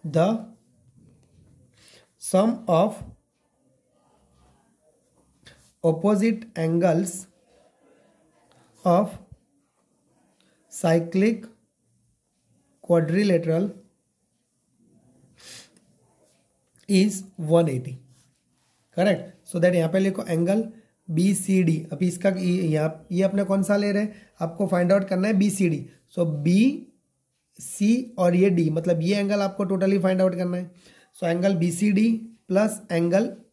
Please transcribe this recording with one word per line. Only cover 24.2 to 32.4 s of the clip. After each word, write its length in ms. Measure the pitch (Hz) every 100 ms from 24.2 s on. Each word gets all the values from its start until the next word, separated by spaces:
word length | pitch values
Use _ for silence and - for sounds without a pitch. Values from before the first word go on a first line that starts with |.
| - _
आपको 260 | 165 - 196
फाइंड 240 | 180 175
आउट 160 | 196 196
करना 180 | 185 202
है 60 |
बीसीडी। 520 | 202 208 170 180 147 - _ _ -
So 80 | 165 147
बीसी 1700 | 151 190 254 302 - _ _ _ _ _ _ - - - 208 240 254 -
और 180 | 180 175
ये 140 | 190
डी, 200 | 175 156
मतलब 320 | 156 175 165
ये 180 | 170 202
एंगल 220 | 196 208
आपको 240 | 196 196 185
totally 340 | 190 190 196 185
find 160 | 185
out 140 | 185 175
करना 200 | 180 180
है। 140 | 180 - - - _ -
So 80 | 170
angle 280 | 170 196 180
B 100 | 175
C 200 | 175 208 196
D 40 | 226 226 - -